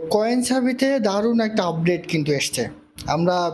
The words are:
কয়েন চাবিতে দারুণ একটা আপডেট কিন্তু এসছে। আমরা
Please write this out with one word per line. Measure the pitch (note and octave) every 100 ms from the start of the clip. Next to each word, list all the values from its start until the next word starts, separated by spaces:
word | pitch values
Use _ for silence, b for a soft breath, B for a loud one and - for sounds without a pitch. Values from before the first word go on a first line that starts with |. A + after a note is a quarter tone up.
| -
কয়েন | G#3 A3 B3
চাবিতে | B3 C4 B3 B3 C4+ C#4 G#3
দারুণ | G3 A3 A#3 A3
একটা | A3
আপডেট | F3 E3 E3 F3 -
কিন্তু | D#3+ D3 C#3
এসছে। | - - A2 - - - -
আমরা | D3+ F3 F3+ F3